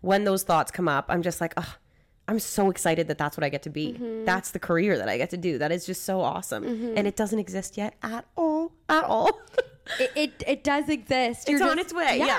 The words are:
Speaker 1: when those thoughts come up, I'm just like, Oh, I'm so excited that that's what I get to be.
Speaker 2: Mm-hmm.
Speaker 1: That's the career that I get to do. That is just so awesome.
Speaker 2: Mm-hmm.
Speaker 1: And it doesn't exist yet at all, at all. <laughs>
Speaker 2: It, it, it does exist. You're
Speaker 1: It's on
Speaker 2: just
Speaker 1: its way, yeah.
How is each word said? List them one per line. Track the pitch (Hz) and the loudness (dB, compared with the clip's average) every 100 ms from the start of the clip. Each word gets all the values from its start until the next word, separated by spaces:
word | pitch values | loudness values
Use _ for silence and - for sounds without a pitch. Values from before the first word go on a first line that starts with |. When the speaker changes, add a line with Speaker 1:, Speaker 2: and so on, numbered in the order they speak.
Speaker 1:
when | 180 196 208 | 2 4 4
those | 190 | 2
thoughts | - 160 - | 4 2 2
come | - 170 | 0 0
up, | 139 - | 2 0
I'm | 175 | 0
just | 175 - | 0 -2
like, | 165 - | -4 -4
Oh, | 165 - _ _ _ _ - | -8 -12 _ _ _ _ -4
I'm | 220 | -2
so | - - 196 | -2 2 2
excited | 180 170 165 160 | 2 2 2 0
that | 147 | -2
that's | 151 - | -4 -2
what | |
I | 143 | -2
get | 139 | -2
to | 156 | -6
be. | 147 156 | -6 -6
Speaker 2:
Mm-hmm. | 240 240 220 220 | -6 -8 -4 0
Speaker 1:
That's | 185 - | 0 -2
the | 185 | -6
career | - 165 202 147 | 0 4 4 2
that | 101 | 0
I | 113 | -2
get | - | -2
to | 180 | -2
do. | 175 131 | -2 0
That | 151 | 0
is | 175 185 | -2 -4
just | 185 | -8
so | - 190 | -4 0
awesome. | 135 165 - 110 | 0 -2 -4 -6
Speaker 2:
Mm-hmm. | - 226 240 214 | -4 -4 -2 0
Speaker 1:
And | 202 | 0
it | - | 0
doesn't | 208 220 | 0 0
exist | 190 190 180 - | -2 -6 -8 -6
yet | 214 - | -8 -6
at | 220 226 - - | -10 -10 -10 -2
all, | 320 311 330 _ - | 0 2 -2 _ 0
at | 311 | 2
all. | - 220 370 - - | 2 2 2 0 -2
<laughs> | - - - - - | -2 -2 -4 -8 -2
Speaker 2:
It, | 254 302 | -2 0
it, | 302 - - | -2 -2 -4
it | - | -2
does | 285 285 277 | 0 0 0
exist. | 294 202 262 240 233 - | -2 0 0 0 -2 0
You're | 285 | 4
Speaker 1:
It's | 359 | 4
on | 320 | 2
Speaker 2:
just | 359 | -2
Speaker 1:
its | |
way, | 339 294 247 | -2 0 2
yeah. | - | 2